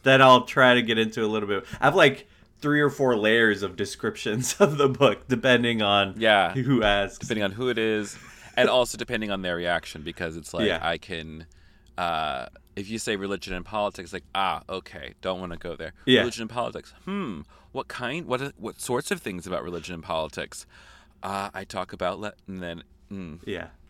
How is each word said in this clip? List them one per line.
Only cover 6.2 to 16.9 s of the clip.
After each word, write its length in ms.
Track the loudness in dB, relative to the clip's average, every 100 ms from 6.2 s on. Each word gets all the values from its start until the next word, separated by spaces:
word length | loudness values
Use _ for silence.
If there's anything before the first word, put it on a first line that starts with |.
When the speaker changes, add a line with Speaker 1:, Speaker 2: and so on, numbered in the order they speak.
| 4 6 4
Speaker 1:
who 300 | 0 0 2
asks. 360 | 4 2 0 -6
Speaker 2:
Depending 260 | -6 -2
on 80 | -2
who 160 | -2 -4
it 100 | 0
is, 380 | 0 -2 -4 -12 -20 -20 -6 0
and 120 | 4
also 280 | 4 0 -4
depending 340 | -6 -6 -4
on 120 | -4
their 140 | -4 -2
reaction, 460 | 0 -2 -4 -12
because 340 | -12 -8 -8 -8
it's 180 | -8
like, 120 | -2 -2
Speaker 1:
Yeah. 120 | 0
Speaker 2:
I 160 | -2 -4
can, 480 | -8 -12 -10 -14 -18 -20 -20 _ _ -6
uh, 500 | -4 -2 -4 -6 -10 -18 _ -14
if 120 | -10
you 100 | -8
say 180 | -4 -4
religion 380 | -4 -8 -8
and 100 | -12
politics, 480 | -8 -4 -4 -6 -14
like, 120 | -14 _ -4
"Ah, 260 | -2 -4 -8
okay, 460 | -12 -12 -16 -18 -10
don't 200 | -8 -6
wanna 160 | -8 -10
go 180 | -12
there." 180 | -12 -14 -8 2
Speaker 1:
Yeah. 140 | 4
Speaker 2:
Religion 220 | 4 -6
and 80 | -10
politics. 420 | -6 -8 -8 -16